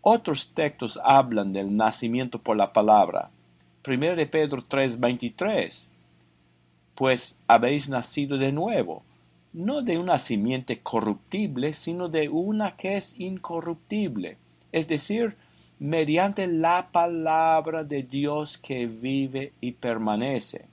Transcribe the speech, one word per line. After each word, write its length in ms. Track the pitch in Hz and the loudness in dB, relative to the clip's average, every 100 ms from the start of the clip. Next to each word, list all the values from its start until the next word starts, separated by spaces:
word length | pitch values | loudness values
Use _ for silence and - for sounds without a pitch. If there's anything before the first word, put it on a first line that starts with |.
Otros 520 | - 226 233 143 - | 6 4 2 -6 -6
textos 460 | - 151 - 120 - | -2 -2 -2 -8 -2
hablan 500 | - 135 127 110 98 | 6 6 6 0 -2
del 220 | 95 98 104 | -2 -2 2
nacimiento 640 | 110 - 120 123 127 113 | 2 0 -4 -4 -4 -6
por 180 | - 107 | -2 2
la 160 | 98 | 4
palabra. 560 | - 107 107 90 - - _ _ _ _ _ | 4 6 6 6 2 -6 _ _ _ _ _
Primero 320 | - 127 156 175 | -4 -2 0 0
de 100 | 143 | 0
Pedro 380 | 160 151 135 - | 0 0 -2 -4
tres 320 | 139 135 117 | 0 0 2
veintitrés, 880 | 120 123 120 - 190 202 85 - - _ _ _ _ _ _ _ _ _ _ - | 0 0 -6 -4 -2 -2 -4 -8 -20 _ _ _ _ _ _ _ _ _ _ 0
"Pues 420 | 135 123 - - _ | 2 2 -2 -18 _
habéis 420 | 117 120 147 143 | 6 6 0 -2
nacido 480 | 131 - - 143 139 | -6 -4 -6 -2 0
de 140 | 135 | 0
nuevo, 520 | 143 185 208 92 80 _ _ _ _ _ | 0 -2 -2 -2 -6 _ _ _ _ _
no 300 | 165 190 294 | -8 -4 -4
de 160 | 240 165 | -2 -2
una 180 | 180 156 | 2 0
simiente 600 | - 110 110 131 131 117 | 0 -2 0 -2 -4 -8
corruptible, 960 | - 113 107 101 _ 190 208 127 143 | -2 -2 -2 -4 _ -6 -4 -4 -4
sino 340 | 151 - 175 180 | -4 -8 -6 -4
de 220 | 156 151 | -2 -2
una 480 | 156 190 214 208 - | -2 -2 -2 -4 -6
que 200 | 190 196 | -6 -6
es 220 | - - | -6 -12
incorruptible, 1160 | 185 185 - 170 165 165 _ 214 196 110 85 - _ _ _ | -10 -10 -8 -8 -6 -10 _ -4 -4 -4 -8 -12 _ _ _
es 160 | 165 160 | -4 -2
decir, 480 | 151 - 214 226 208 _ _ _ _ | -4 -2 -2 -2 -4 _ _ _ _
mediante 680 | 143 160 151 156 196 202 185 | -2 0 2 2 2 0 -2
la 420 | 165 165 175 233 | 2 2 2 2
palabra 920 | 175 170 170 160 160 160 160 156 160 | 2 2 0 0 2 4 4 2 -6
de 180 | 151 143 | -4 -6
Dios 560 | 127 139 143 147 147 - | -4 -2 -2 -2 -6 -12
que 300 | - 131 120 | -8 -4 -4
vive 680 | 113 123 135 135 131 139 _ | -4 -2 -2 -2 -4 -8 _
y 140 | 123 | -10
permanece". 920 | 120 123 113 110 107 127 131 - - - | -6 -4 -2 0 0 0 -4 -6 -14 -16